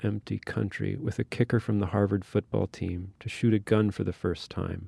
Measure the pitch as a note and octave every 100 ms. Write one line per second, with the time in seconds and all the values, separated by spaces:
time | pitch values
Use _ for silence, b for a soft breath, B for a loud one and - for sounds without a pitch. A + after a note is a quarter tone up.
0 | G#2+ G#2 - G#2 - - G#2 - G2+ G2
1 | A2+ - A2+ - A#2+ A#2 - G#2 G2 G#2
2 | G2+ G2+ - G#2 - G#2+ F2+ - F2+ F2
3 | F#2 - A#2 - A#2+ A2 G2+ G#2+ G#2+ -
4 | F#2+ - F#2 E2+ - - F2+ F2+